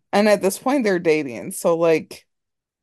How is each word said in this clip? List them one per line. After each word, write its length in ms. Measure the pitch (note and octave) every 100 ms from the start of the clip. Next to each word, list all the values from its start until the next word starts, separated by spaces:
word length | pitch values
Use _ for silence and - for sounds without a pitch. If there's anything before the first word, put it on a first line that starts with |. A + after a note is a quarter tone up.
| _
And 160 | G3+ G#3+
at 120 | G3+
this 160 | F#3 -
point, 260 | - C#4+
they're 140 | G#3 F3+
dating. 540 | F3 D#3 C#3 - A2+
So, 240 | - F#3 E3
like, 500 | E3 D#3+ - - _ _ _ _ _ _